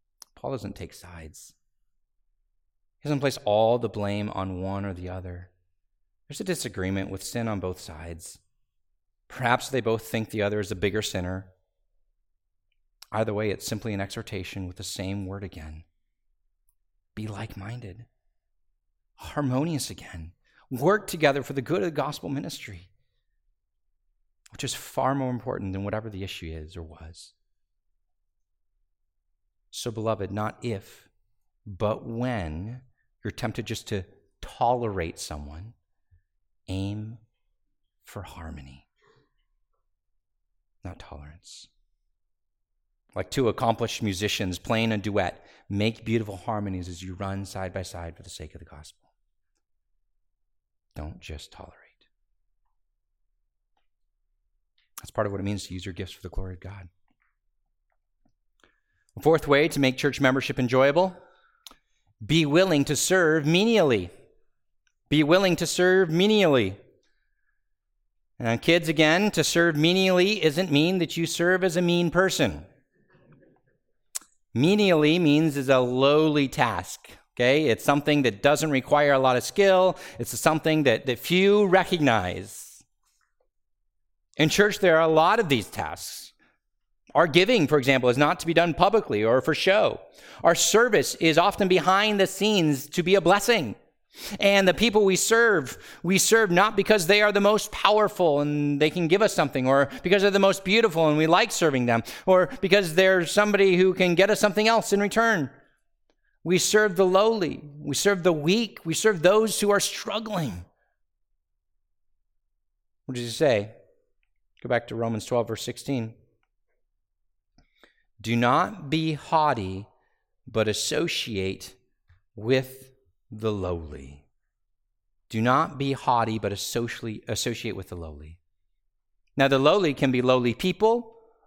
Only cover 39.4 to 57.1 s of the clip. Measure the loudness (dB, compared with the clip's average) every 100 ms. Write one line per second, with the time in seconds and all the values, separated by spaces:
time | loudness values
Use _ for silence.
39.4 | _ _ _ _ _ _ _ _ _ _
40.4 | _ _ _ _ -18 -18 -18 -18 -20 -20
41.4 | -20 -20 -20 _ _ _ _ _ _ _
42.4 | _ _ _ _ _ _ _ -10 -6 -2
43.4 | 0 0 -2 0 -4 -4 -6 -4 -4 -4
44.4 | -6 -6 -4 -2 0 -2 -2 -2 -4 -6
45.4 | -20 _ -8 -2 -2 -4 -4 -4 -4 -10
46.4 | -8 -6 -6 -8 -10 -12 -14 -10 -8 -8
47.4 | -10 -10 -10 -10 -12 -12 -14 -16 -20 -18
48.4 | -18 -18 -20 -20 -20 _ _ _ _ _
49.4 | _ _ _ _ _ _ _ _ _ _
50.4 | _ _ _ _ _ -14 -14 -14 -16 -16
51.4 | -16 -20 -20 -20 _ _ _ _ _ _
52.4 | _ _ _ _ _ _ _ _ _ _
53.4 | _ _ _ _ _ _ _ _ _ _
54.4 | _ _ _ _ _ -20 -12 -4 -4 -4
55.4 | -6 -8 -10 -14 -12 -12 -14 -14 -12 -10
56.4 | -10 -12 -16 -18 -20 _ _